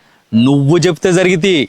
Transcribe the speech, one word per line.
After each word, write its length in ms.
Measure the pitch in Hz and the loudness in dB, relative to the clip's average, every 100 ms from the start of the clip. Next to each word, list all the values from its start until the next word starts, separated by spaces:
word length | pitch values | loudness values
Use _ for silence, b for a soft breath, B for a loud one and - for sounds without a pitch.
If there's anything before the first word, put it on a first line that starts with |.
| b b _ | b b _
నువ్వు 440 | 110 127 143 139 175 | 0 0 0 0 0
చెప్తే 340 | 175 156 190 | 0 -2 -2
జరిగితే. 560 | 180 185 180 196 165 | 0 0 0 0 -2